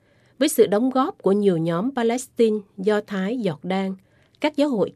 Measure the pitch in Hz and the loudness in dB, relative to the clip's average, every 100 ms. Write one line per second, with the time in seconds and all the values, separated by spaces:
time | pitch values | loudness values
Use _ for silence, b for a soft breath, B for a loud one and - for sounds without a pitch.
0 | b b b b 294 - 190 202 254 262 | b b b b 0 4 4 4 0 0
1 | 302 - 190 202 202 165 165 170 247 277 | -2 0 0 2 2 2 0 -2 -2 -2
2 | 226 247 - - 226 214 - - 190 214 | -2 -2 -4 0 2 0 -6 -6 -2 -2
3 | 214 196 190 254 196 151 180 190 190 190 | -2 -4 -4 -4 -4 -4 -4 -4 -4 -8
4 | b b b b 294 302 294 226 165 | b b b b -4 0 -2 0 -2